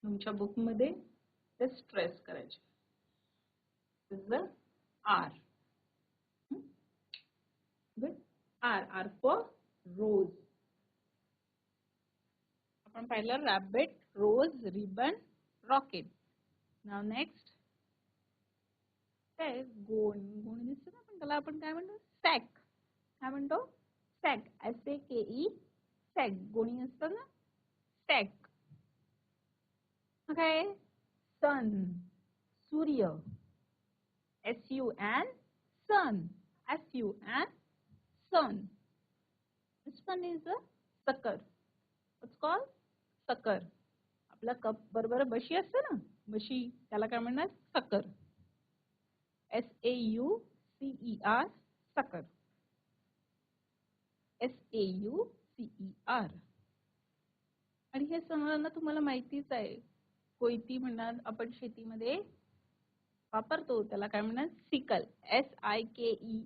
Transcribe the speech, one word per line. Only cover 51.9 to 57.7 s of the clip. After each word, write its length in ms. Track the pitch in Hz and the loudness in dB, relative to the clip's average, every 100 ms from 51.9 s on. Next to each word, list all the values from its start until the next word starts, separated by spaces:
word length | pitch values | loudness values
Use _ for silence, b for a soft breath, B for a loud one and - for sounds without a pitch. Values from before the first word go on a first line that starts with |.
| - | -2
sucker. 260 | 277 - - _ _ _ _ _ _ _ _ _ _ _ _ _ _ _ _ _ _ _ _ _ | -2 -4 -12 _ _ _ _ _ _ _ _ _ _ _ _ _ _ _ _ _ _ _ _ _
एस 180 | 254 - _ | -8 -8 _
ए 120 | 220 | -2
यू 400 | 196 185 208 311 480 | 0 0 -4 -2 -4
सी 400 | - _ - 226 - | -6 _ -12 -12 -10
ई 120 | 190 - - | -12 -10 -2
आर. 220 | 247 180 82 - _ _ _ _ _ _ _ _ _ _ _ _ | 0 0 -6 -20 _ _ _ _ _ _ _ _ _ _ _ _